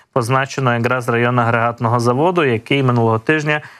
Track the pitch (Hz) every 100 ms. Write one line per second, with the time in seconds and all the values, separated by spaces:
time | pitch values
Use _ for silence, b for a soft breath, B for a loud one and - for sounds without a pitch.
0 | B 131 117 131 135 - 131 117 120 127
1 | 123 117 120 123 117 117 120 117 117 120
2 | 117 123 170 175 139 110 - 139 131 120
3 | 113 113 - 156 151 151 B